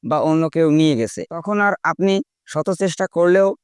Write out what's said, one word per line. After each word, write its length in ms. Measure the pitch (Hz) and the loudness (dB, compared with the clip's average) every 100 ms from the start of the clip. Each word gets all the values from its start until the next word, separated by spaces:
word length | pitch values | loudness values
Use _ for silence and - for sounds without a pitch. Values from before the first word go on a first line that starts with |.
বা 140 | - 151 | -2 -2
অন্য 220 | 147 160 160 | 2 0 0
কেউ 180 | 165 160 | 0 2
নিয়ে 240 | 151 156 131 | 4 2 0
গেছে। 240 | 110 - 90 | -4 -6 -12
তখন 280 | 165 180 208 | -10 -6 -2
আর 120 | 202 185 | -2 -2
আপনি 300 | 156 165 190 196 - _ - | -4 -2 0 0 -4 _ -10
শত 180 | 151 165 185 | -6 -4 -2
চেষ্টা 260 | 190 - 190 | -2 -2 -4
করলেও 400 | 165 175 185 196 - | 0 4 4 2 -2